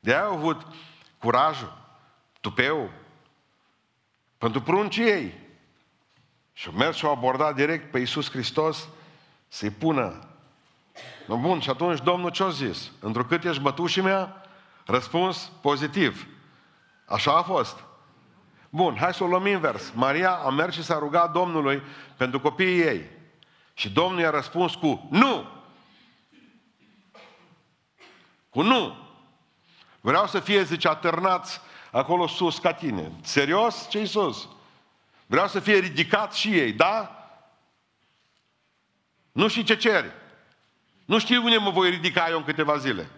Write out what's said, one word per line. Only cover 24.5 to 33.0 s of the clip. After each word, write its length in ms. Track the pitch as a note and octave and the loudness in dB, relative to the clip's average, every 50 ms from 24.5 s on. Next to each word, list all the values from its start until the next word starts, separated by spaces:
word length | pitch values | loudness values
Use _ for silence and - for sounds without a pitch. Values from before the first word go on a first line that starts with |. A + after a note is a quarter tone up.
| - E3+ F#3 E3 - | -2 0 0 0 -2
cu 320 | - - D#3 B2+ - - - | 0 0 0 0 0 -4 -2
„nu”. 360 | C3 F3+ B3+ C#4 A#3+ D#3 - - - - - - - _ _ _ _ _ _ _ _ _ _ _ _ _ _ _ _ _ _ _ _ _ _ _ _ _ _ _ _ - - - - _ _ _ _ _ _ _ _ _ _ _ _ _ - - - _ _ _ _ _ _ _ | 4 4 4 4 4 -2 -6 -10 -18 -20 -20 -20 -20 _ _ _ _ _ _ _ _ _ _ _ _ _ _ _ _ _ _ _ _ _ _ _ _ _ _ _ _ -20 -20 -20 -20 _ _ _ _ _ _ _ _ _ _ _ _ _ -20 -20 -20 _ _ _ _ _ _ _
Cu 120 | _ A#2+ D#3 | _ 0 4
„nu”. 420 | G#3 C4 B3 F#3+ F2 - - - - - _ _ _ _ _ _ _ _ _ _ _ _ _ - _ _ _ | 4 4 4 2 -2 -6 -12 -20 -20 -20 _ _ _ _ _ _ _ _ _ _ _ _ _ -20 _ _ _
„Vreau 260 | _ G#2+ C3+ E3+ G#3 | _ 2 4 4 2
să 140 | F#3+ - G3 | 2 0 -4
fie”, 220 | - - G3+ G3+ F#3+ | -2 2 2 2 2
zice, 260 | D3+ E3 E3 - F3 | 2 -2 0 2 2
„atârnați 720 | D#3 D#3 - F3 E3 E3 F3+ F#3+ F#3 F3+ - - - - - - - - - - - | 0 2 0 0 0 2 2 2 2 0 -2 -6 -12 -12 -14 -20 -20 -20 -20 -4 -2
acolo 340 | A#2+ C3+ C3 E3+ F3+ F3+ | -2 0 2 2 2 2
sus 320 | D#3 - - F#3 E3+ D3+ - | 0 0 0 0 0 -2 2
ca 140 | - F3+ E3 | 0 0 0
tine.” 400 | - - D3 A2+ F#2+ | 0 -4 -4 -4 -4